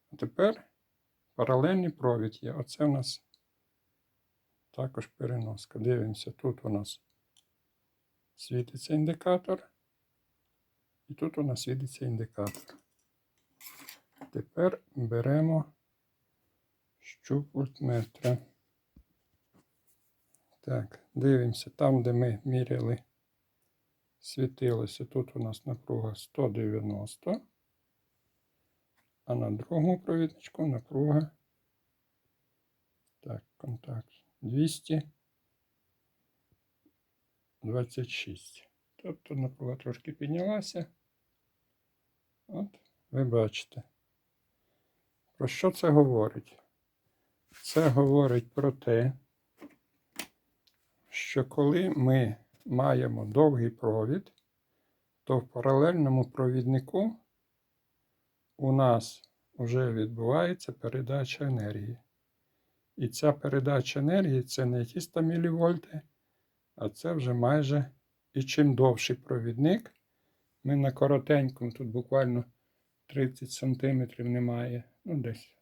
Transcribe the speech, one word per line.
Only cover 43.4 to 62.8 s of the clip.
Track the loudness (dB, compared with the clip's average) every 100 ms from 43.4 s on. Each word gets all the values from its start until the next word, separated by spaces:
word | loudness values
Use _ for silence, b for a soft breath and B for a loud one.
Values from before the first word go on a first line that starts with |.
| 0 -2 -12 -16 -18 _ _ _ _ _ _ _ _ _ _ _ _ _ _ -6
Про | -6
що | 0 -2
це | 2 6
говорить? | 8 8 4 0 -4 -14 -20 _ _ _ _ _ _ _ _ _ -18
Це | -2 2 4
говорить | 6 6 6 6 2 0
про | -2 -2
те, | -2 2 2 2 -2 _ _ _ _ -20 _ _ _ _ -16 -16 _ _ _ _ _ _ _ _
що | -10 -6 -4 -2
коли | 2 2 4 0
ми | 2 4 4 2 -2 _ _ -4
маємо | 2 4 2 0 -4 0
довгий | 6 6 6 0
провід, | 0 0 0 0 -4 -6 _ _ _ _ _ _ _ _ _
то | -2 -2
в | -2
паралельному | -2 2 6 6 4 4 4 2
провіднику | 0 0 2 2 0 0 -2 -2 -4 _ _ _ _ _ _ _ _ _ _ _ _ _ -4
у | 2
нас | 4 6 4 0 -12 _ _ _ -6
вже | -2 0 0
відбувається | 0 -2 -2 0 2 0 -2 -10
передача | -10 -6 -4 -4 -4 -4 -4 -2
енергії. | -2 -4 -6 -8 -12 _ _ _ _ _ _ _ _